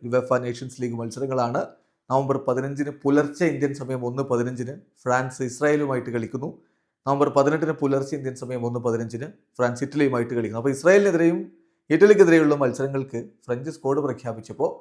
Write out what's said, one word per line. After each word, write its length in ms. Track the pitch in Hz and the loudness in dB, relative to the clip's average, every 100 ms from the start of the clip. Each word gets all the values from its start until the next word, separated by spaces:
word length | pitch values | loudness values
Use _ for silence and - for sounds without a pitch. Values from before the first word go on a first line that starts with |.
യുവേഫ 280 | 120 127 127 | -2 -2 0
നേഷൻസ് 480 | 127 123 120 131 127 | -2 -2 -8 -12 -8
ലീഗ് 120 | 120 | -8
മത്സരങ്ങളാണ്. 720 | 117 117 117 135 131 120 151 - - _ _ _ | -6 -8 -8 -4 -2 -2 -2 -6 -12 _ _ _
നവംബർ 340 | 131 135 135 135 | -2 0 -2 0
പതിനഞ്ചിന് 420 | 127 135 139 143 | -2 -4 -6 -8
പുലർച്ചെ 560 | 143 139 143 143 - 170 | -4 2 2 2 0 -2
ഇന്ത്യൻ 280 | 139 139 | 0 -4
സമയം 320 | 139 127 127 123 | -4 -8 -6 -6
ഒന്ന് 160 | 131 | -6
പതിനഞ്ചിന് 500 | 139 123 120 123 127 147 _ _ | -2 -2 -2 -4 -10 -12 _ _
ഫ്രാൻസ് 400 | 127 127 131 131 | -2 -2 -2 -6
ഇസ്രായേലുമായിട്ട് 680 | 127 120 147 147 143 127 127 | -8 -2 0 0 0 -4 -4
കളിക്കുന്നു. 480 | 120 113 127 156 - _ _ _ _ 131 | -6 -6 -8 -10 -14 _ _ _ _ -4
നവംബർ 220 | 139 143 | 2 4
പതിനെട്ടിന് 440 | 143 139 156 156 | 4 4 2 -2
പുലർച്ചെ 440 | 147 143 139 135 147 | -2 0 0 -2 -6
ഇന്ത്യൻ 180 | 131 | -8
സമയം 320 | 127 123 127 120 | -10 -8 -6 -4
ഒന്ന് 140 | 120 | -2
പതിനഞ്ചിന് 460 | 120 113 113 113 151 | -2 -2 -4 -8 -12
ഫ്രാൻസ് 580 | - _ - 123 120 | -16 _ -2 -2 0
ഇറ്റലിയുമായിട്ട് 500 | 139 147 139 123 117 | -4 2 2 2 -2
കളിക്കുന്നു. 240 | 120 110 110 | -2 -4 -2
അപ്പോൾ 120 | 131 | -2
ഇസ്രായേലിനെതിരെയും 840 | 131 165 202 202 170 170 180 - - _ _ _ | 2 4 6 4 4 2 2 -6 -16 _ _ _
ഇറ്റലിക്കെതിരെയുള്ള 640 | 160 202 208 175 165 151 | 6 8 8 8 8 6
മത്സരങ്ങൾക്ക് 720 | 143 131 120 135 139 135 117 - _ - | 2 0 0 -4 -4 -4 -8 -10 _ -8
ഫ്രഞ്ച് 240 | 123 147 | -6 -6
സ്ക്വാഡ് 280 | 156 135 143 | -6 -2 0
പ്രഖ്യാപിച്ചപ്പോൾ 720 | 143 120 123 110 107 107 160 - | -2 -6 -8 -10 -14 -4 -4 -4